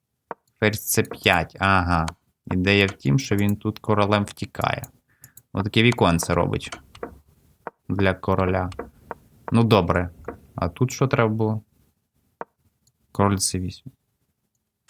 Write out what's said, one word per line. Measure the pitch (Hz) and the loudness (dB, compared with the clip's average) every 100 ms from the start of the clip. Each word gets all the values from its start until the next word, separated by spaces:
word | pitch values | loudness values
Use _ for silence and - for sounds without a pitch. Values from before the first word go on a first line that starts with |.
| _ _ _ - _ _ | _ _ _ -20 _ _
ферзь | 107 104 - | 0 0 -2
С | - | -2
п'ять. | 107 - 104 85 85 - | -2 -2 2 2 0 -2
Ага. | 98 95 87 85 82 - _ _ - | 2 2 2 0 -2 -8 _ _ -4
Ідея | 92 92 101 98 | 0 4 4 4
в | |
тім, | - 135 139 | 0 0 0
що | - 101 | 0 0
він | 101 101 | 0 0
тут | 110 - | -4 -6
королем | - 104 101 104 | 0 2 2 2
втікає. | 98 - - - - - - _ _ _ - - _ | -2 -8 -10 -4 -2 -4 -10 _ _ _ -20 -20 _
Отаке | 98 104 113 | -6 -2 2
віконце | 117 123 95 85 - | 2 4 2 2 0
робить. | 87 90 - - - - - - - _ _ _ _ - - - | 0 0 -4 -8 -16 -20 -18 -18 -18 _ _ _ _ -20 -14 -6
Для | 98 95 | 0 2
короля. | 90 - 95 92 92 92 - - _ _ - _ _ - | 0 -2 0 0 -2 -4 -8 -14 _ _ -18 _ _ -2
Ну, | 113 | 0
добре. | 113 107 85 90 87 - - - - - | 4 4 4 0 -4 -10 -18 -18 -18 -8
А | 85 | -6
тут | - 127 | -2 -4
що | - 135 | -2 -2
треба | 120 113 | 0 0
було? | 110 110 107 - _ _ _ _ _ _ _ - _ _ _ _ _ _ | 0 -2 -4 -10 _ _ _ _ _ _ _ -20 _ _ _ _ _ _
Король | - 101 95 | -2 0 0
С | - 92 | -2 -4
вісім. | 92 - - - _ _ _ _ _ _ _ _ | -6 -10 -20 -20 _ _ _ _ _ _ _ _